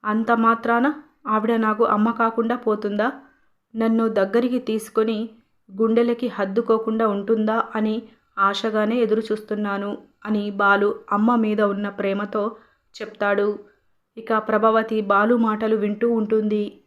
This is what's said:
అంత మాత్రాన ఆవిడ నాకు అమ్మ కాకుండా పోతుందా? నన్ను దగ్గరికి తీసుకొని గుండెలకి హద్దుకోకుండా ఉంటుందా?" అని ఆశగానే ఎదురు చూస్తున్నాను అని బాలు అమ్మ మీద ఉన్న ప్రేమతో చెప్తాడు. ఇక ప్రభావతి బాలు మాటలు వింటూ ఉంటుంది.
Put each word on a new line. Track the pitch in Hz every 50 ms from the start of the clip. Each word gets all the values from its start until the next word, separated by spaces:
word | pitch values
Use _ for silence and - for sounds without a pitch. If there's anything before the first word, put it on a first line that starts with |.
| -
అంత | 214 208 220 226 220 233 226
మాత్రాన | 226 226 233 233 226 233 233 233 247 285 302 - - _ _ _ _
ఆవిడ | - 214 220 208 226 233
నాకు | 226 220 214 214 208 233
అమ్మ | - - 208 208 226
కాకుండా | 226 226 233 226 226 233 226 226 240
పోతుందా? | 247 - 220 208 208 - 208 202 202 208 247 277 - - _ _ _ _ _ _ _ _ _ _
నన్ను | 220 226 226 226 226 226 226
దగ్గరికి | 214 202 196 196 196 233 240 254 247 247
తీసుకొని | 254 - 220 220 214 - - - 220 220 226 214 220 226 - _ _ _ _ _ _ _
గుండెలకి | 196 190 220 220 220 233 240 233 233 233 - 240
హద్దుకోకుండా | - - 202 196 196 220 226 - 226 220 220 220 220 220 226 220
ఉంటుందా?" | 202 202 202 196 226 220 214 214 214 226 - - -
అని | 220 214 214 214 226 - - - _ _ _ _
ఆశగానే | - 196 196 202 196 - 226 214 220 208 208 226 247
ఎదురు | 233 208 214 214 220
చూస్తున్నాను | 220 214 214 214 - 208 202 208 208 202 196 202 202 208 - - _ _ _ -
అని | 214 214 208 208 208
బాలు | 202 196 202 202 202 202 202 208 - - - - 202
అమ్మ | 208 214 226 240
మీద | 240 220 214 214 208 214
ఉన్న | 202 202 196 208 202
ప్రేమతో | 196 196 202 196 196 196 208 208 - 220 202 220 226 - _ _ _ _ _ _ _
చెప్తాడు. | - 220 208 - - 208 202 202 202 202 208 208 202 - - _ _ _ _ _ _ _ _ _
ఇక | 226 220 - 226 214
ప్రభావతి | 214 214 220 214 208 226 220 226 220 220 220 220
బాలు | 214 196 202 196 208 220 240
మాటలు | 240 226 220 214 214 226 220 220
వింటూ | 214 202 208 208 208 - 240 233
ఉంటుంది. | 226 214 214 220 220 220 214 214 214 208 208 - - _